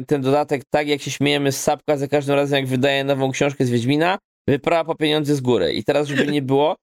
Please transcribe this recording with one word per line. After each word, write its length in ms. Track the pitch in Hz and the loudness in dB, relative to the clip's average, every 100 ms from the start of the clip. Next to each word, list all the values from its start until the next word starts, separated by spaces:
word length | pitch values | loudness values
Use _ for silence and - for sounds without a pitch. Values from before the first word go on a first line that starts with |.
| 131 | 0
ten 140 | 147 | -2
dodatek 400 | 131 147 147 143 - | 2 0 0 -4 -2
tak, 180 | 151 147 | -2 0
jak 140 | 143 | -2
się 100 | - | -4
śmiejemy 400 | - 143 143 139 | -2 0 0 0
z 100 | 135 | -2
Sapka 360 | - 147 - 147 | -2 -2 0 -2
za 100 | 135 | 0
każdym 280 | 147 139 143 | 0 2 0
razem, 220 | 143 139 | 2 0
jak 100 | 131 | 0
wydaje 360 | 131 139 139 | 0 2 2
nową 280 | 135 139 135 | 0 0 0
książkę 340 | 131 143 135 131 | 0 -2 0 0
z 40 | |
Wiedźmina, 480 | 120 117 147 170 196 _ _ - | 0 0 0 0 -2 _ _ -2
wyprawa 340 | 139 - 165 | -2 0 0
po 120 | 156 160 | 0 -2
pieniądze 400 | 156 151 143 147 | 0 0 0 0
z 60 | |
góry. 320 | 123 113 82 | 2 2 2
I 100 | - | -2
teraz, 240 | 110 143 147 | 0 0 0
żeby 240 | 139 147 | -2 0
nie 100 | 147 | -2
było, 340 | 131 135 151 196 | 0 2 2 -2